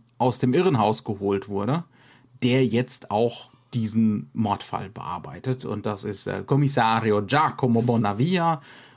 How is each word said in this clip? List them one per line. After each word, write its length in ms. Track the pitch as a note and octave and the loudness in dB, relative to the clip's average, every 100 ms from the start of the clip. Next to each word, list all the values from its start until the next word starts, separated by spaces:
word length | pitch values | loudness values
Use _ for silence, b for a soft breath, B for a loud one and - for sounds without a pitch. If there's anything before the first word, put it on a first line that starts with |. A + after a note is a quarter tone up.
| _ - | _ -2
aus 200 | B2+ A#2 | 0 2
dem 160 | B2+ | 2
Irrenhaus 500 | C#3 F3+ B2 G#2+ G#2+ | 2 4 4 4 2
geholt 440 | - G2 G2+ G2 G2+ | -4 -4 -2 -2 -2
wurde, 360 | G2 G#2 D#3+ - b b b b - | -4 -2 -2 -4 b b b b -2
der 220 | B2 C3 B2+ | 2 2 2
jetzt 440 | A#2 B2+ - - | 2 -2 -6 -4
auch 400 | G#2 A#2 - - _ _ | 0 0 -2 -16 _ _
diesen 560 | A#2+ A2 A2 A2 G#2 - | -4 -2 2 2 2 -4
Mordfall 560 | A2 G#2+ G2 - F#2 G2 | -2 -2 -2 -4 -8 -8
bearbeitet. 760 | - - F2 C#2+ D#2 C3 B2+ | -10 -10 -8 -10 -8 -6 -4
Und 200 | - G#2 G#2+ | -6 -6 -4
das 180 | G#2 | -6
ist, 220 | G#2+ G2 G2+ | -6 -8 -6
äh, 160 | G2 | -6
Kommissario 800 | G2 C#3+ C#3 C#3 A2+ A2+ A2 G#2 | 0 2 2 2 2 2 2 2
Giacomo 600 | G2 C#3+ D3+ - B2+ A#2 | 2 2 0 0 0 2
Bonavia, 800 | B2 A2+ G#2 G2+ D#3+ F#3 E3+ D#3 B B B | 2 2 2 0 0 2 0 -2 B B B